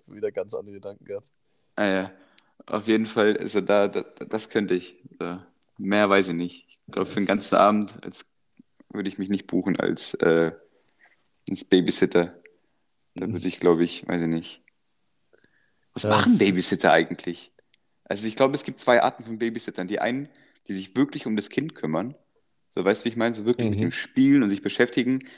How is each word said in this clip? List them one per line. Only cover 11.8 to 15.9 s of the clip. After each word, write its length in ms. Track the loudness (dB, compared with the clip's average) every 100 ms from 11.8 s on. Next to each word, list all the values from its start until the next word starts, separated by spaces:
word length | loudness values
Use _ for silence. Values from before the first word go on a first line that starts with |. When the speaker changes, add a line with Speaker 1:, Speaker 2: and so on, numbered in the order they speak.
| 4 2 2 2 0 -4 -20 _ _ _ _ _ _ -10
Speaker 2:
Da 100 | -8
Speaker 1:
Mhm. 60 |
Speaker 2:
würde 160 | -6 -6
ich, 100 | 0
glaub 220 | 2 4
ich, 260 | 2 -2 -6
weiß 160 | -2
ich 60 | -2
nicht. 340 | -4 -6 -18 _ _ _ _ _ _ _ _ _ _ _ _ _